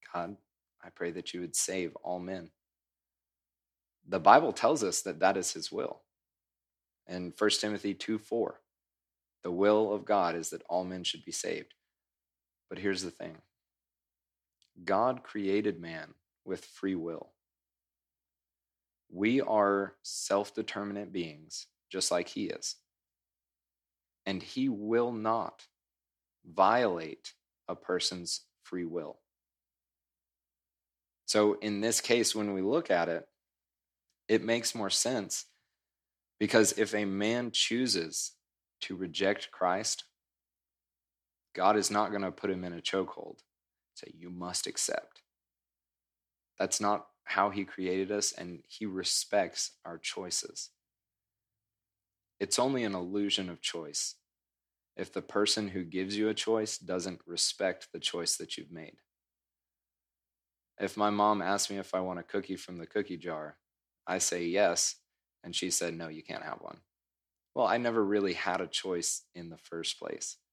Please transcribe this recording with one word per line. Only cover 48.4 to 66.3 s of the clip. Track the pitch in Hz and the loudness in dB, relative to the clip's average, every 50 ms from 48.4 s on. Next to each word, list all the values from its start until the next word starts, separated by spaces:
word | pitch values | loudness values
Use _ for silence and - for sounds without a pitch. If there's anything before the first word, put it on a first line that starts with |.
| 85 90 87 80 - _ | -10 -10 -12 -14 -16 _
he | - - 110 | -12 -8 -8
respects | 104 92 95 90 - - - - - - 104 95 87 - - - - - _ _ | -6 -4 -4 -2 0 0 -2 -2 2 2 2 2 2 0 -6 -6 -6 -8 _ _
our | 85 85 85 | -12 -12 -8
choices. | - - - - 95 87 82 - - - - - - - _ _ _ _ _ _ _ _ _ _ _ _ _ _ _ _ _ _ _ _ _ _ _ _ _ _ _ _ _ _ _ _ _ _ | -8 -8 -8 -6 -8 -4 -4 -4 -4 -6 -10 -12 -14 -14 _ _ _ _ _ _ _ _ _ _ _ _ _ _ _ _ _ _ _ _ _ _ _ _ _ _ _ _ _ _ _ _ _ _
It's | 101 98 - - | -4 -2 2 2
only | 123 131 139 127 120 | 2 2 2 0 0
an | 104 98 | -2 -2
illusion | 92 87 90 98 104 101 101 95 - 95 90 | -4 -4 -2 -2 0 0 2 0 0 -2 -4
of | 87 78 | -8 -6
choice | - - - 85 80 73 76 - - - - _ _ _ _ _ _ _ _ _ _ _ _ _ _ _ _ | -8 -6 -6 -6 -8 -6 -6 -6 -6 -6 -8 _ _ _ _ _ _ _ _ _ _ _ _ _ _ _ _
if | - 95 - | -8 -8 -6
the | - 98 | -6 -8
person | 90 - - 104 104 104 - - 107 98 | -8 -2 2 2 4 4 2 0 -2 -4
who | 92 95 90 | -4 -6 -6
gives | 82 82 92 95 95 101 104 | -4 -4 -4 -2 -2 -2 0
you | 107 110 | 0 0
a | 107 | 0
choice | 104 - - 113 113 107 107 - - | 0 0 0 2 0 0 -2 -4 -10
doesn't | - 90 92 92 85 95 90 - _ | -6 -4 -4 -4 -4 -6 -10 -10 _
respect | - 87 85 - - - - 101 92 90 - - - | -12 -4 -2 0 -2 0 0 0 0 0 -2 -10 -14
the | _ 85 | _ -6
choice | 80 - - 87 85 82 - - | -6 -4 -4 -2 -2 -2 -2 -2
that | - - - - | -4 -8 -10 -10
you've | - 71 | -10 -12
made. | 82 82 80 - - _ _ _ _ _ _ _ _ _ _ _ _ _ _ _ _ _ _ _ _ _ _ _ _ _ _ _ _ _ _ _ _ _ _ _ _ - | -14 -14 -14 -16 -18 _ _ _ _ _ _ _ _ _ _ _ _ _ _ _ _ _ _ _ _ _ _ _ _ _ _ _ _ _ _ _ _ _ _ _ _ -4
If | - 98 - - | -4 -4 0 2
my | 104 104 | 0 2
mom | 104 104 104 104 107 101 87 | 4 4 4 4 4 2 0
asks | 90 98 101 - - | 0 0 0 0 -2
me | 101 98 | -2 -6
if | 92 - - | -8 -4 -4
I | 92 | -2
want | 92 92 90 90 | -2 -2 -6 -8
a | 85 | -10
cookie | - - 101 92 - 95 | -4 -6 -6 -4 -4 -8
from | 90 - - 90 87 | -10 -10 -12 -12 -12
the | 82 80 | -12 -6
cookie | - 107 101 - 92 | -4 -4 -4 -4 -6
jar, | 82 - 87 80 78 76 76 76 _ _ _ _ _ _ _ _ _ _ - | -10 -6 -6 -6 -6 -8 -10 -14 _ _ _ _ _ _ _ _ _ _ -4
I | 92 92 | -2 0
say | - - - 90 87 | 0 0 0 0 -2
yes, | 85 85 98 104 92 85 - - - - - _ _ _ _ _ _ _ _ _ | 0 2 4 4 4 4 4 0 0 -2 -6 _ _ _ _ _ _ _ _ _
and | 87 85 | -6 -6
she | - - 92 | -4 -2 0
said, | 85 - 87 85 82 | -2 0 -2 -2 -4
"No, | 82 85 80 | -6 -8 -10
you | 78 78 78 | -10 -12 -12
can't | - | -10